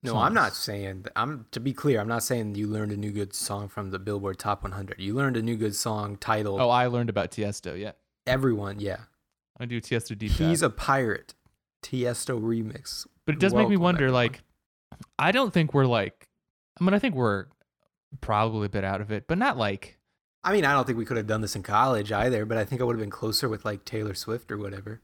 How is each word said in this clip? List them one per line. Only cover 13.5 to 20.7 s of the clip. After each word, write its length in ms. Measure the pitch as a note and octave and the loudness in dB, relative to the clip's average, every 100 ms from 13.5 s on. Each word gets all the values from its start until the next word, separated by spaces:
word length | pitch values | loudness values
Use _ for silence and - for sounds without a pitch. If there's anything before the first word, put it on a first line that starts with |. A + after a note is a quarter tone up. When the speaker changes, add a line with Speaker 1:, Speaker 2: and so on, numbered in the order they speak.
Speaker 2:
make 140 | G3+ A3 | 6 6
me 80 | G3+ | 6
Speaker 1:
Welcome, 60 | |
Speaker 2:
wonder, 220 | F3 F3+ C3 | 4 4 4
Speaker 1:
everyone. 80 | |
Speaker 2:
like, 280 | B2+ A#2 B2+ _ _ _ _ _ - - - | 4 2 -2 _ _ _ _ _ -20 -14 0
I 140 | D#3 | 2
don't 200 | A#3 B3 | 4 4
think 220 | F3 D#3 | 4 4
we're, 120 | C#3+ C3 | 4 4
like, 420 | A#2 G2 - - _ _ _ _ - | 4 0 -6 -20 _ _ _ _ 0
I 40 | |
mean, 100 | F3+ | 4
I 40 | G3+ | 4
think 160 | B3+ | 2
we're 320 | C#3 A#2 G2+ - _ _ _ _ _ _ C#3 | 2 2 2 -4 _ _ _ _ _ _ -14
probably 460 | - G#2 A2+ A2 G#2 | 0 2 2 0 -2
a 20 | |
bit 160 | G2+ | -2
out 160 | F#2+ G2 | -2 -2
of 120 | G#2 | -4
it, 140 | G#2 - | -6 -2
but 100 | E3+ | 0
not, 180 | C4 C3 | 0 2
like, 420 | G#2 G2 - _ _ _ _ _ | -2 -2 -10 _ _ _ _ _
Speaker 1:
I 80 | F3 | 0
mean, 120 | G3+ | 2
I 80 | C#3+ | 4